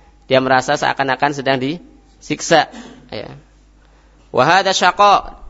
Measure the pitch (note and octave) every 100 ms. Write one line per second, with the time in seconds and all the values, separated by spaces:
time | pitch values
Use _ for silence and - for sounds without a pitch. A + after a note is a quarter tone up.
0 | _ _ - C3 C3 C3 B2+ D3 B2+ -
1 | C3+ C3 C#3+ C#3+ C3 C3+ C3+ E3+ - -
2 | _ _ - D3 - D#3+ - - - -
3 | - A2 - C#3 - _ _ _ _ _
4 | _ _ _ A#2 C3+ F#3 F#3+ F#3 F#3 -
5 | G3+ F3+ - -